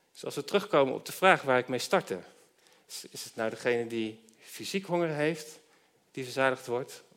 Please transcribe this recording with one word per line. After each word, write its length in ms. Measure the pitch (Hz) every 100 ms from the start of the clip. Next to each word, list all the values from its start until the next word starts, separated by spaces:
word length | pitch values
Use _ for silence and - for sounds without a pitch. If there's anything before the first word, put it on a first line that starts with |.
| _
Dus 140 | - -
als 100 | 143
we 80 |
terugkomen 500 | 143 202 202 156 135
op 120 | 107 -
de 60 |
vraag 300 | - 190 165
waar 180 | 135 127
ik 80 | 120
mee 120 | 123
startte, 400 | - 190 - 90 - - _ _ _ _ -
is, 180 | - -
is 140 | -
het 120 | - -
nou 140 | 113
degene 380 | 110 127 120 113
die 360 | 113 110 110 - -
fysiek 460 | - - 107 196 190
honger 240 | 175 170
heeft, 500 | 147 151 - - - _ _ _ _ _
die 120 | -
verzadigd 440 | 127 127 135 127 -
wordt, 360 | 120 139 - -